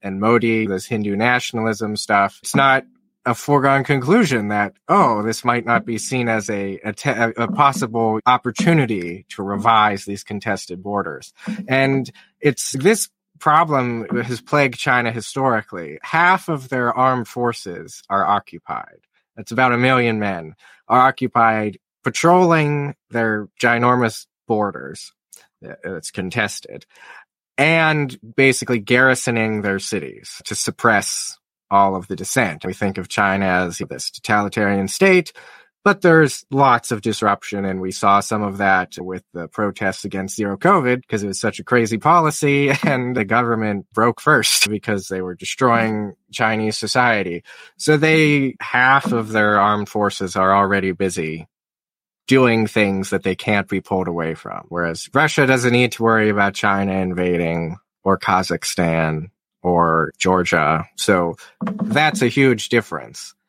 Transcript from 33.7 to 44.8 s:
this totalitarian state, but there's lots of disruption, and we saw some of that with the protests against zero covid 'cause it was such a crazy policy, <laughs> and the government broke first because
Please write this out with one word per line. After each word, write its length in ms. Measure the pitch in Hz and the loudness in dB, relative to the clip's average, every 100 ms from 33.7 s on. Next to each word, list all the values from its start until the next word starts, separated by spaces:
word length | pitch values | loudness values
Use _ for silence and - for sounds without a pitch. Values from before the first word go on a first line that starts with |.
| 82 | -6
this 320 | - 71 - | -10 -10 -12
totalitarian 760 | - - 107 101 - 104 98 95 | -12 -2 0 0 -2 0 0 -2
state, 460 | - 190 185 175 - - - _ _ | 2 4 4 0 -12 -20 -20 _ _
but 180 | - 202 | 0 2
there's 420 | 180 160 151 - - | 4 6 4 0 -6
lots 400 | 135 139 117 - | 2 4 4 0
of 100 | 113 | -4
disruption, 640 | 113 104 107 98 - 101 | -4 -2 0 0 -4 -6
and 160 | 98 95 | -6 -6
we 120 | 92 | -8
saw 280 | 92 104 101 | -2 2 2
some 220 | 98 107 | 2 -4
of 160 | 104 98 | -4 -2
that 400 | 101 95 92 - | 2 2 0 -8
with 260 | 90 92 _ | -10 -12 _
the 140 | 90 82 | -14 -12
protests 560 | - 104 92 101 95 | -6 -6 -4 -6 -4
against 320 | 104 98 95 - | -8 -8 -8 -6
zero 220 | 101 98 | -6 0
covid 500 | 170 196 127 127 - | 2 2 2 -2 -4
'cause 160 | 110 | -6
it 40 | 101 | -6
was 120 | 98 | -4
such 200 | 110 - | -6 -6
a 40 | |
crazy 340 | 90 123 113 110 | -2 0 0 0
policy, 720 | 147 170 160 151 147 139 139 | 2 4 2 0 0 0 0
<laughs> 140 | 139 | 0
and 320 | 180 135 123 127 | 0 -2 -2 -4
the 100 | 101 | 0
government 600 | 113 120 113 107 101 - | 0 0 -2 -2 -4 -6
broke 260 | - 117 113 | 0 0 0
first 500 | - 147 104 - 104 | 2 2 4 0 0
because 380 | 104 | -2